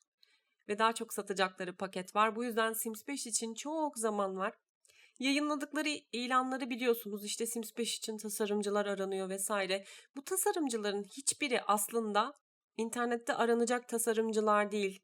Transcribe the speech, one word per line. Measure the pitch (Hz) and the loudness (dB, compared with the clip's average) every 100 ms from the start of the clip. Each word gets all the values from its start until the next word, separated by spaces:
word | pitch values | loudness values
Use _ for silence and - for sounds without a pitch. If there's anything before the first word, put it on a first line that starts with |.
| _ _ _ _ _ _ - | _ _ _ _ _ _ -6
ve | 208 | 2
daha | 226 | 4
çok | 233 220 | 2 -4
satacakları | - 196 196 185 - 180 185 | -6 -4 0 0 0 -8 -6
paket | 190 190 185 208 | -6 -6 -4 2
var. | 220 214 | 2 2
Bu | |
yüzden | 240 220 220 | -2 0 0
Sims | 220 226 220 - | 0 -4 -6 -8
beş | 277 240 | -6 -2
için | 214 226 | -2 -2
çok | 226 277 320 302 247 | -6 -6 -2 -2 0
zaman | 220 208 196 190 | -2 0 -2 -2
var. | 196 - _ _ _ _ - _ | -4 -6 _ _ _ _ -20 _
Yayınladıkları | 254 277 294 294 294 294 302 294 - | 0 0 0 -2 -2 -2 -2 -4 -6
ilanları | 226 247 254 262 262 254 | -4 2 2 2 -2 -4
biliyorsunuz. | 247 247 233 208 208 | 0 2 2 0 -8
İşte | 208 - 226 | -6 -4 -4
Sims | 233 220 - | -4 -6 -4
beş | 220 - | -4 -4
için | - 214 | -6 -8
tasarımcılar | 214 208 214 208 202 208 202 | -6 -2 0 0 2 0 0
aranıyor | 196 190 190 190 | -2 -2 -2 -2
vesaire. | 196 - 208 190 190 196 - - 277 | -4 -2 0 0 -2 -4 -18 -16 -14
Bu | |
tasarımcıların | - 381 403 370 285 226 208 202 | -4 0 2 2 0 0 0 -2
hiçbiri | 196 - - - 285 233 | -4 -4 -2 0 0 0
aslında | - 208 - 226 220 202 247 - _ _ _ - | 2 2 2 -2 2 2 0 -4 _ _ _ -4
internette | 226 240 240 240 233 | -4 0 0 0 0
aranacak | 262 233 233 233 247 - | 2 4 4 4 2 0
tasarımcılar | 233 233 220 226 220 214 208 208 | -2 2 2 2 2 4 4 4
değil. | 208 196 190 | 2 -2 -4